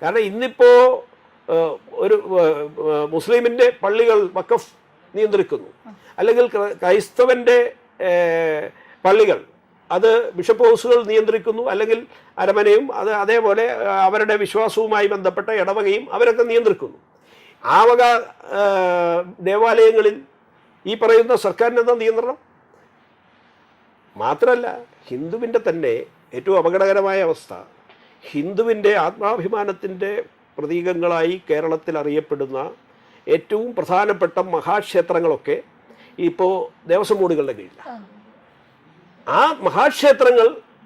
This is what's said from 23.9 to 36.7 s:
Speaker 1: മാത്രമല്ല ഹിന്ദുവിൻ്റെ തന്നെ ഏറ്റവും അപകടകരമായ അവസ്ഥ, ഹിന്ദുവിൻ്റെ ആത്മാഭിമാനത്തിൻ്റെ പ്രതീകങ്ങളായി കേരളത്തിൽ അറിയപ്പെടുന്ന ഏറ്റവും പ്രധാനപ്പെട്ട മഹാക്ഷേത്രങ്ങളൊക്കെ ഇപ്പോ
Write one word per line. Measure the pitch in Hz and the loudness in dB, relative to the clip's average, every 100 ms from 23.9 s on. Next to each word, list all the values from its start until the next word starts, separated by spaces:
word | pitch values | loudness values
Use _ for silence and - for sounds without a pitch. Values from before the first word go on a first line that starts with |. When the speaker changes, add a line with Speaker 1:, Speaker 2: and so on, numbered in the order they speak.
| _ _ - | _ _ -8
Speaker 1:
മാത്രമല്ല | 240 147 240 240 240 - - _ - | -6 0 0 0 -2 -10 -16 _ -14
ഹിന്ദുവിൻ്റെ | 127 160 226 233 226 208 | -10 -8 -8 -4 -2 -2
തന്നെ | 165 143 117 135 _ _ | -4 -2 -4 -8 _ _
ഏറ്റവും | 127 196 190 | -10 -2 0
അപകടകരമായ | 165 185 196 196 196 190 | 2 0 2 2 0 0
അവസ്ഥ, | 170 160 - 90 - _ _ _ _ _ - | -2 -4 -8 -20 -20 _ _ _ _ _ -12
ഹിന്ദുവിൻ്റെ | 147 165 196 226 214 208 | -8 -6 -2 -2 0 2
ആത്മാഭിമാനത്തിൻ്റെ | 208 160 220 208 226 180 220 202 185 196 185 190 208 - _ _ - | 2 0 -2 -4 -4 -4 -4 -6 -8 -10 -10 -8 -8 -10 _ _ -12
പ്രതീകങ്ങളായി | 147 170 175 175 175 170 165 185 - | -6 -4 -4 -2 -2 0 -2 -4 -4
കേരളത്തിൽ | 151 160 160 165 160 | -4 -2 -6 -6 -6
അറിയപ്പെടുന്ന | 147 151 151 143 135 131 143 - _ _ _ _ - | -4 -4 -4 -6 -6 -8 -10 -12 _ _ _ _ -2
ഏറ്റവും | 165 - 214 240 | -2 -2 -6 -4
പ്രധാനപ്പെട്ട | 233 180 180 208 190 175 180 | -6 -2 0 0 0 -2 -2
മഹാക്ഷേത്രങ്ങളൊക്കെ | 185 165 156 208 208 185 170 175 170 143 - 147 - _ _ _ _ - | -4 -4 -2 -4 -2 -2 0 0 0 -4 -4 -6 -8 _ _ _ _ -4
ഇപ്പോ | 170 170 185 190 160 | -4 -2 -2 -2 -6